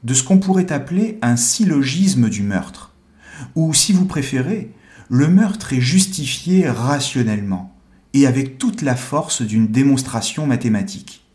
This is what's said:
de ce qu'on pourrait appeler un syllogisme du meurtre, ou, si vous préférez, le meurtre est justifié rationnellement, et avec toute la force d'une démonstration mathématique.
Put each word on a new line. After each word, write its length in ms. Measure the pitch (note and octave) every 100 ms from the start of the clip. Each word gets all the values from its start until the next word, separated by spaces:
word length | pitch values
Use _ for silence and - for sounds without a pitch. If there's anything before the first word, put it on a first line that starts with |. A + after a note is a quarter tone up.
de 100 | A#2+
ce 80 | C3
qu'on 160 | - F#3+
pourrait 340 | F#3+ F#3 F3+
appeler 460 | C#3+ C3 F3+ A3+ A3
un 140 | A#2+ A#2+
syllogisme 920 | - - G#3 D3 C3+ C#3+ F#3+ B2+ A2+
du 140 | G2
meurtre, 500 | G2+ F#2+ - - - _ _ _ - - B2+ -
ou, 180 | D#3+
si 200 | D3 -
vous 120 | F#3 F#3
préférez, 680 | D#3+ C3 C3 C3+ G#3+ - - _ - -
le 180 | A#2+ D3+
meurtre 460 | F#3 A3 - -
est 80 | C3
justifié 880 | B2 F3+ F#3+ - C#3+ - E3+ F#3 D#3+
rationnellement, 1040 | A#2 B2 C#3+ - C3 A2+ G#2+ G2+ F#2 F#2+ - _ _ _
et 140 | C#3 C#3
avec 320 | B2 C3 -
toute 240 | B3 G3
la 120 | C#3+ B2
force 460 | - D3 D#3+ -
d'une 280 | A2+ A2 A2
démonstration 760 | A2+ C#3 C3 C3 A#2 - - D3+
mathématique. 800 | A#2+ A#2+ G#2 G2 - - - _